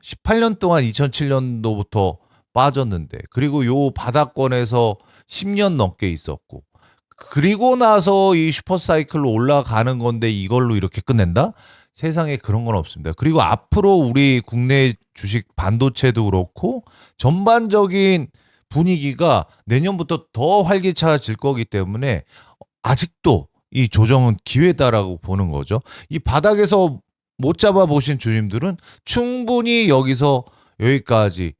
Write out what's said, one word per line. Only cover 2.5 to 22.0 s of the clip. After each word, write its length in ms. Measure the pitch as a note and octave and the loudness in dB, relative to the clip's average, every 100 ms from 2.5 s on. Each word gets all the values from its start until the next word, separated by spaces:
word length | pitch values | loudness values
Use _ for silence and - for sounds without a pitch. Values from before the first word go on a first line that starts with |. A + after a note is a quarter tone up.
빠졌는데, 640 | - C#3 C3+ B2+ F#2 D2+ - - | 0 0 0 -4 -6 -8 -16 -10
그리고 340 | - C#3+ D3 B2 | -4 -2 0 0
요 260 | C3+ C#3 | 0 -2
바닥권에서 1040 | - - C3 D3 - C3+ B2 A#2 A#2+ A#2 G2+ _ _ _ | -4 -2 0 -2 -2 -2 0 0 0 0 -2 _ _ _
십 200 | - G3 | -10 -6
년 300 | G3+ G3+ D#3+ | 0 0 2
넘게 320 | G2 E2+ G2 | -2 -2 -6
있었고, 540 | E2 - C#2+ _ C#2 _ _ _ _ _ | -6 -10 -14 _ -20 _ _ _ _ _
그리고 680 | _ - D3 D#3+ G#3 B3 B3+ | _ -8 -2 0 2 2 2
나서 600 | A#3 G#3+ F3+ G3 F#3+ F3 | 4 4 4 2 4 2
이 160 | D#3+ | 0
슈퍼사이클로 800 | D3 - F#3 - D#3+ D3 D#3+ C#3+ | -4 -4 -6 0 -2 0 -2 0
올라가는 680 | A2 B2 C#3+ A#2+ A2 A#2+ B2+ | 0 2 0 0 -2 -2 -2
건데 300 | A#2 A#2 A2+ | -4 -2 -2
이걸로 460 | G#2 F#2+ A#2+ B2 G#2+ | -2 -2 0 0 0
이렇게 260 | F2+ - | -2 -6
끝낸다? 520 | - A#2 F2+ E2+ F3+ - - - _ | -2 2 2 2 -2 -4 -20 -20 _
세상에 440 | - D#3+ D#3+ D#3 C#3+ | -8 -6 -4 -4 -6
그런 280 | - G#2+ A#2 | -4 -4 -2
건 100 | G#2+ | -4
없습니다. 380 | D#2 - D#2 | -4 -10 -10
그리고 280 | E2+ - D#3+ | -2 0 2
앞으로 540 | F2+ - _ G#3 G3 F#3+ | 2 0 _ 2 4 4
우리 460 | C3+ B2 C#3 B2+ - | 2 2 4 2 0
국내 480 | A#2 B2 C#3 C3+ A2+ _ | -4 0 2 2 -2 _
주식 420 | - G2 A2+ G2+ - | -12 -4 -4 -6 -6
반도체도 720 | F#2 A2+ C3+ - C3 A#2 G#2+ | -2 0 0 2 0 2 0
그렇고 580 | F#2 F2 - F#3 B3+ - _ _ _ | 0 -2 -4 -6 -6 -10 _ _ _
전반적인 1120 | - E3+ G3+ A#3 A3+ G#3 G3+ F#3+ G3 F3+ C3+ _ _ _ _ | -2 0 2 2 2 2 2 2 2 2 -2 _ _ _ _
분위기가 800 | C#3+ F3 F3 C#3+ B2+ E3 A#2 D#2+ _ - | -2 0 0 -2 0 2 2 0 _ -2
내년부터 600 | A#2+ F3 F#3+ E3+ E3 - | 0 0 -4 -4 -6 -6
더 300 | - C#3+ G3+ | -6 0 2
활기차질 720 | F3 G3 F#3 E3 D#3+ D3+ - A2 | 2 0 0 0 0 0 -2 -4
거기 300 | C#3 C3 A#2 | -2 -4 -4
때문에 580 | G2+ F#2 G#2+ | -4 -4 -4